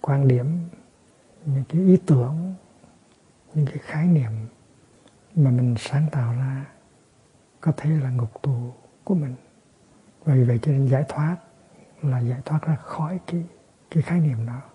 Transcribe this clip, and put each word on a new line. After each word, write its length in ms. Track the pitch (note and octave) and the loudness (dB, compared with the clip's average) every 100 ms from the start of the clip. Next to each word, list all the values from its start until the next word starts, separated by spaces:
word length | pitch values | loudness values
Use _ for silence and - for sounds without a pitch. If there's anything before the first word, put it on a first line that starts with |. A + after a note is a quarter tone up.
quan 280 | - C#3 C3+ | 0 4 4
điểm, 400 | B2 C3 E3+ E3+ - - _ _ _ _ _ D#3+ | 4 0 -4 -6 -14 -20 _ _ _ _ _ -4
những 180 | C3+ C3 | -2 0
cái 120 | D#3+ | 2
ý 160 | F#3+ F3+ - | 6 6 6
tưởng, 480 | C#3+ B2 D#3 F3+ F#3 _ _ - _ _ _ _ _ _ | 2 4 -4 -6 -10 _ _ -20 _ _ _ _ _ _
những 120 | D#3 C#3 | -2 -2
cái 120 | C3+ | -2
khái 280 | - D3+ F3 | -8 -2 2
niệm 260 | D#3+ A#2 A2 A2 - _ _ _ _ - _ _ | 2 2 -6 -10 -16 _ _ _ _ -20 _ _
mà 160 | F3 C3+ | 2 4
mình 240 | B2 B2 A#2 | 4 2 -2
sáng 280 | - C#3 D3+ | -2 -2 0
tạo 200 | C#3+ A#2 | 0 -2
ra 320 | A#2+ C3 C3+ D3 - _ _ _ _ _ _ _ _ | -2 -2 -4 -10 -18 _ _ _ _ _ _ _ _
có 120 | E3 - | -4 -2
thể 140 | D3+ | 0
là 200 | D#3 C3+ | 0 0
ngục 320 | B2+ A#2 - | -2 -4 -4
tù 300 | C#3+ B2 A#2+ B2+ _ _ | -4 -4 -6 -12 _ _
của 100 | - | -4
mình. 200 | F#3 C#3+ B2+ - _ _ _ _ _ _ _ | -2 -2 -10 -18 _ _ _ _ _ _ _
Và 100 | - | 0
vì 100 | C3 | 4
vậy 140 | A#2+ A#2+ | 4 2
cho 100 | D3+ | 0
nên 140 | C#3 C3+ | 2 2
giải 180 | C3 D3 | 0 -2
thoát 280 | - D3+ F3 - _ _ - - - | -2 -2 -2 -10 _ _ -20 -20 -6
là 160 | D3 B2+ | -4 -2
giải 220 | A#2+ B2+ | -2 -4
thoát 180 | - D#3 | -4 -4
ra 140 | - D#3 | -2 -4
khỏi 440 | - - D#3 F3+ - | -4 -8 -6 -6 -6
cái, 180 | F3 E3+ - _ _ _ | -8 -8 -14 _ _ _
cái 120 | E3 | -2
khái 180 | - F3 | 0 2
niệm 260 | D3+ A#2 A2+ | 2 0 -4
đó. 140 | B2 - | -8 -14